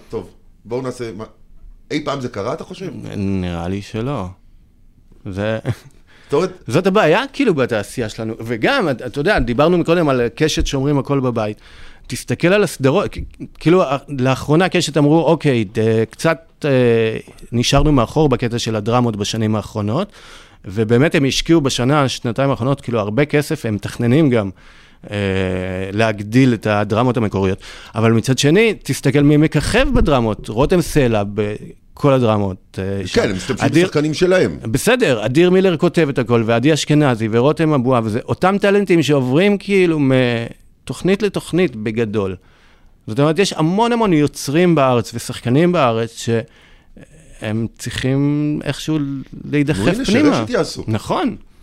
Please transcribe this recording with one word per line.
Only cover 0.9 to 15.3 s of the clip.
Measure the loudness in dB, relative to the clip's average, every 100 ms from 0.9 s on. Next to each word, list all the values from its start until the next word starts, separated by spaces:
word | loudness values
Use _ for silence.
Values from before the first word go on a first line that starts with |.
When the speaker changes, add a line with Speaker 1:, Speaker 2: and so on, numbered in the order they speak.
| -10 -12 -12
Speaker 1:
מה-", | -16 _ -20 -20 -20 -20 -8
אי | -6
פעם | -4 -6
זה | -6
קרה, | -6 -6
אתה | -8
חושב? | -10 -14 -14 -12 -10 -6
Speaker 2:
נראה | -4 -4 -4 -6 -6
לי | -8
שלא. | -8 -8 -6 -6 -8 -14 -20 -20 _ _ -20 _ _ -18 -12
זה | -6 -4 -4 -6 -8 -10 -20 -20 -20
Speaker 1:
זאת | -4
אומרת | -2 -2 -6
Speaker 2:
<laughs> | -2
זאת | 0 2
הבעיה, | 4 4 2 0
כאילו, | -2 0
בתעשייה | 2 0 -2 -4 -6 -8
שלנו. | -6 -8 -8
וגם, | -8 -2 0 0 -2
את-, | -4
אתה | -6 -4
יודע, | 0 0
דיברנו | 0 2 2 2
מקודם | 2 2 2
על | 2 0
קשת | 0 -2 0 -2
שומרים | -2 0 0
הכל | 0 0
בבית. | 0 -2 -4 -6 -16 -20 -20 -20 -14
תסתכל | -12 -6 -2 2
על | 2
הסדרות, | 0 0 0 2 -2
כ-, | -8 -14 -14 -18 -4
כאילו, | 2 4
ה-, | 4 -2 -6
לאחרונה | -2 -2 -2 2 2 2
קשת | 0 0 2
אמרו, | 4 4
"אוקיי, | 4